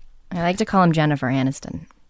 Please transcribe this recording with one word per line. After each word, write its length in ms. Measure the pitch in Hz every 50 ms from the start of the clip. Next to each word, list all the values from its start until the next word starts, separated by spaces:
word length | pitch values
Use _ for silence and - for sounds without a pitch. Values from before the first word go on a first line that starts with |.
| - - - - - - 185
I 100 | 175 170
like 140 | 175 185
to 80 | 196 220
call 180 | - - 196 180
him 80 | 170
Jennifer 380 | 160 160 151 151 147 139 - 139
Aniston. 540 | 135 135 131 135 135 - - - - 156 160 - _ _ _ _